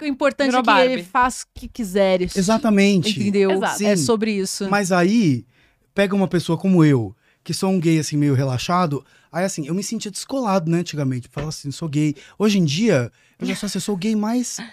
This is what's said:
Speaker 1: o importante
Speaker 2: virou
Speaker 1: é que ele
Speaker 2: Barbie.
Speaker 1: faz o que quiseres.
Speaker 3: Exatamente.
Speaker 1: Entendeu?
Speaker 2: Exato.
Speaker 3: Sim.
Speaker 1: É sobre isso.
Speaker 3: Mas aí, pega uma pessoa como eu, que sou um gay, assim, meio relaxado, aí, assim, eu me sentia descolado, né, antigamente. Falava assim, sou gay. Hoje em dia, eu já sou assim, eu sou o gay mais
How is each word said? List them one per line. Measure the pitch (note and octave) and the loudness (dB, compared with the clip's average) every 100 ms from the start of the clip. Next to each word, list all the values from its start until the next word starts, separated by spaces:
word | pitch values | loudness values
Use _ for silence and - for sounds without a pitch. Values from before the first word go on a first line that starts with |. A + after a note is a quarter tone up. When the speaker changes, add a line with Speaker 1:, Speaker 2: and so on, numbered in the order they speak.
Speaker 1:
o | D4+ | -8
importante | C4+ C#4+ - C#4 | -2 -2 0 0
Speaker 2:
virou | B3+ | 2
Speaker 1:
é | |
que | A#3 | 4
ele | G3+ B3+ | 4 4
Speaker 2:
Barbie. | B3+ | 0
Speaker 1:
faz | F3 C4 B3 - | -4 0 0 -2
o | - - | -12 -18
que | A#3+ | -14
quiseres. | - G3+ G3 F#3+ F#3 F3+ | -8 -4 0 2 2 0
Speaker 3:
Exatamente. | G3+ F#3 A3 A3+ G3+ G3 G3 G#3 F#3+ | 0 0 2 2 4 4 4 0 -2
Speaker 1:
Entendeu? | G3 G3 G3 | 0 2 2
Speaker 2:
Exato. | F#3+ F3+ D3 | 2 -2 0
Speaker 3:
Sim. | G#3 | 0
Speaker 1:
É | G3 | 2
sobre | D3+ A3+ A3 | 2 0 0
isso. | G#3 F#3+ - G3 | -2 -4 -6 -2
Speaker 3:
Mas | G3+ F#3 | -2 2
aí, | F#3 F3+ A#3 F3 B2 - _ _ _ _ | 2 4 4 2 0 -4 _ _ _ _
pega | - G3 G3+ | -2 0 0
uma | F#3+ | 0
pessoa | F3 - D#3+ | 0 -2 -2
como | G3 F3+ | 2 4
eu, | D#3 C3+ G#2 - _ _ | 6 4 0 -8 _ _
que | - | -10
sou | E3 G3 | -4 -2
um | F#3+ | 0
gay, | E3 D#3+ | 2 2
assim, | D3+ D3 | 0 0
meio | D3 | 2
relaxado, | C3 C#3 B2+ - F3+ F3 C#3 - _ _ | 2 0 -2 -2 0 0 -4 -10 _ _
aí, | E3 | -6
assim, | F#3+ F3+ C#3+ | -4 -4 -6
eu | |
me | F3+ | -6
sentia | G3+ A3+ G#3+ | -6 -8 -8
descolado, | G3 - C4+ A#3 F#3+ E3 | -12 -8 -4 0 0 0
né, | E3+ | -2
antigamente. | E3+ D3 C3+ B2+ - | -2 -4 -4 -4 -8
Falava | - D3+ | -10 -8
assim, | - C#3 | -8 -10
sou | C3+ E3 | -8 -4
gay. | C#3+ D3+ D3 - - | 0 0 -2 -10 -2
Hoje | G#3+ G3+ | 2 2
em | |
dia, | D#3+ D3 A#3 D3 A#2 - _ _ | 2 2 2 2 0 -8 _ _
eu | B3+ | -6
já | |
sou | G#3+ G#3 | -6 -6
assim, | F#3+ | -6
eu | |
sou | - | -4
o | G3+ | -4
gay | G#3 G#3+ | -2 -2
mais | G#3+ B3 A#3 - A#3 | -2 -2 -4 -8 -14